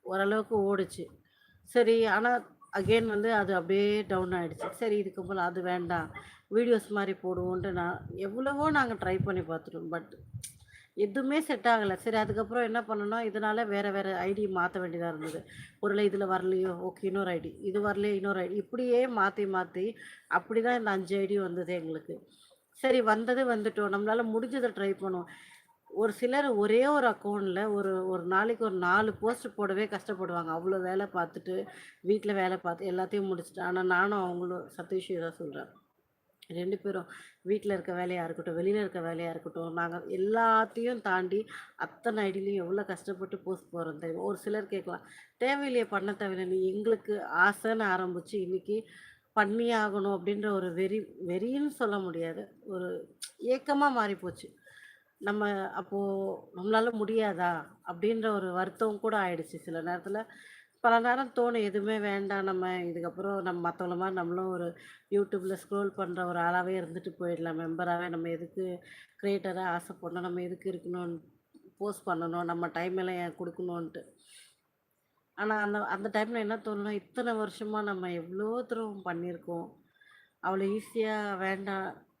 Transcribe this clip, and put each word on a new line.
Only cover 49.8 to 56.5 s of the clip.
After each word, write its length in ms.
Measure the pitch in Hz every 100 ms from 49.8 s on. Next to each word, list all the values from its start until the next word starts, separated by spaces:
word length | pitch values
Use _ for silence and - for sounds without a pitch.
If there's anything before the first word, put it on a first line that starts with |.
| 214 202 196 196
அப்படின்ற 320 | 180 202 208
ஒரு 180 | 196 180
வெறி, 260 | 165 190 214 - - 180
வெறின்னு 460 | 180 226 277 294
சொல்ல 240 | 285 240 202
முடியாது, 460 | 185 165 165 165 214 - -
ஒரு 200 | 185 180 175 165 _ - - 233
ஏக்கமா 420 | 262 277 285 285
மாறிப்போச்சு. 540 | 247 208 196 180 - - - - - - - _ _
நம்ம 220 | 202 208 208 196 190
அப்போ 240 | - 180 196 202 196 196 185 -